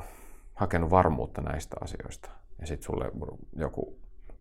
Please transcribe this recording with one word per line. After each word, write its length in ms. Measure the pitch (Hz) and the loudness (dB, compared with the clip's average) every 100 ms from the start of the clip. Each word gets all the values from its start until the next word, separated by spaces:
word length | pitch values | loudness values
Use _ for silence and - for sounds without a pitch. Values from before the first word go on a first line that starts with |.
| - - - - - | -10 -12 -16 -16 -14
hakenut 360 | - 95 87 80 | 0 2 4 8
varmuutta 500 | 92 90 67 - - | 10 10 6 0 -4
näistä 360 | - 78 - - | -2 -4 -4 -8
asioista 500 | - - - - - - - - | -6 -8 -8 -10 -12 -14 -14 -8
ja 60 | 78 | -4
sit 160 | 73 | -4
sulle 220 | - 71 - 65 65 - - 69 | -2 -2 -2 -4 -8 -8 -10 -4
joku 420 | 78 - - - - - - - | -2 -2 -6 -6 -14 -12 -12 -12